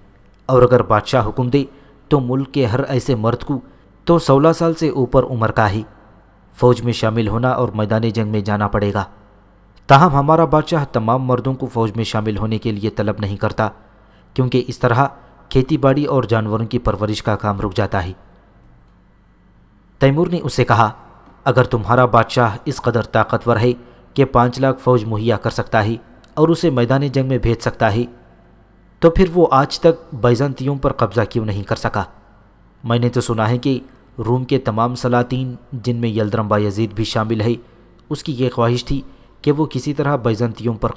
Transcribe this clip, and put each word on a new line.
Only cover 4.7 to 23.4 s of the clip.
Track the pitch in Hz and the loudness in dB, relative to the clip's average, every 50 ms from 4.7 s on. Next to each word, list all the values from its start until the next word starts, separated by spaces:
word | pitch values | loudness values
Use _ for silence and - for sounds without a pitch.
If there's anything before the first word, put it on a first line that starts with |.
| 160 | -2
से | - 165 143 | 0 -2 -2
ऊपर | - 135 123 123 - 135 123 | 0 0 -2 2 2 2 2
उम्र | - 131 113 110 107 | 0 -2 -2 -2 0
का | - 120 110 | 0 2 2
ही | 101 101 113 104 - - - - - - - _ _ _ _ _ _ - | 2 0 -2 -6 -10 -16 -20 -20 -20 -20 -20 _ _ _ _ _ _ -4
फ़ौज | - 123 123 120 104 | 2 4 4 4 4
में | 113 120 110 | 0 -4 -2
शामिल | - 120 110 110 117 110 | -2 -2 -2 0 0 -2
होना | 101 107 113 123 127 127 | -2 -2 0 0 0 0
और | 123 123 104 98 | 0 -2 -2 -2
मैदान | 107 107 98 110 110 117 113 | -4 -2 0 0 0 0 -2
जंग | 101 113 107 104 | -2 -2 -2 -2
में | 107 104 98 | -2 -4 -2
जाना | 107 104 101 104 101 | -2 -2 -2 -2 0
पड़ेगा। | - 104 104 101 98 104 95 - - - - - _ _ _ _ _ _ _ _ _ - - - | 0 0 -2 0 -2 -2 -4 -6 -10 -20 -20 -20 _ _ _ _ _ _ _ _ _ -4 4 6
ताहम | 135 139 175 175 | 6 8 8 6
हमारा | 139 139 139 151 160 165 165 | 4 2 2 4 4 4 4
बादशाह | 143 151 151 151 - 175 151 139 - | 4 2 2 2 0 -2 -2 -2 -2
तमाम | - 117 110 113 120 131 131 | -2 -2 0 0 0 0 0
मर्दों | 127 123 120 110 131 131 | 0 0 0 0 -2 -4
को | 127 139 | -4 -6
फ़ौज | 120 - 117 113 107 98 | -6 -2 -2 -2 -2 -2
में | 113 110 | -4 -4
शामिल | - - 110 107 110 104 | -2 -2 -2 -2 -2 -4
होने | 101 107 110 110 | -4 -4 -4 -4
के | 104 - 117 | -2 -2 -4
लिए | 104 101 107 107 | -4 -2 -4 -4
तलब | - - 104 107 101 - | -2 -2 -2 -2 -2 -2
नहीं | 104 101 101 | -4 -4 -4
करता | 95 110 104 - - 110 98 - - - - _ _ _ _ _ _ _ _ - | -4 -4 -4 -2 -2 -2 -2 -4 -10 -20 -20 _ _ _ _ _ _ _ _ -2
क्योंकि | - 127 123 127 127 | -2 0 2 2 0
इस | - - 123 - | -2 -2 -4 -2
तरह | - 120 117 127 139 - - - - - - _ - - | 0 0 2 2 0 0 -2 -10 -20 -20 -20 _ -8 -2
खेती | - 135 127 - 156 | 0 0 0 2 0
बाड़ी | 131 135 135 135 147 147 | 2 2 2 2 2 0
और | 139 143 131 117 | 0 0 0 0
जानवरों | 98 117 110 107 107 107 107 113 | 0 0 0 0 -2 -2 -4 -4
की | 107 - 117 | -2 -4 -4
परवरिश | - 113 101 98 107 104 107 - | -2 -2 -2 -2 -2 -4 -4 -4
का | - 113 104 | -2 -2 -2
काम | - - 104 101 98 | -2 -2 -4 -2 -2
रुक | 107 101 92 | -4 -4 -2
जाता | 117 101 92 - 98 | -2 -2 -2 -2 -4
है।" | 85 92 95 - - - - _ _ _ _ _ _ - - _ _ _ _ _ _ _ _ _ _ _ _ _ _ _ _ _ _ _ _ _ _ _ _ - | -4 -6 -8 -14 -18 -20 -20 _ _ _ _ _ _ -20 -20 _ _ _ _ _ _ _ _ _ _ _ _ _ _ _ _ _ _ _ _ _ _ _ _ 0
तैमूर | 135 139 139 156 180 170 | 2 2 2 2 0 -2
ने | 175 160 | -2 -4
उससे | - 135 - - 123 | -4 -2 0 0 2
कहा, | - 110 110 113 107 - - - - - - - - - _ - | 2 4 4 2 2 0 -6 -20 -20 -20 -20 -20 -20 -12 _ -2
"अगर | 139 123 127 123 | 0 2 2 2
तुम्हारा | - 127 113 95 95 120 127 127 | 2 0 -2 0 2 2 4 4
बादशाह | 120 107 117 113 - - 127 120 110 101 - - | 4 4 2 2 2 2 0 0 0 0 -4 -8
इस | 151 131 - | -8 -6 -4
कदर | - 120 117 113 - | -2 -2 -2 -2 -2
ताकतवर | - - 113 107 - 120 110 | -2 0 0 0 0 -2 -2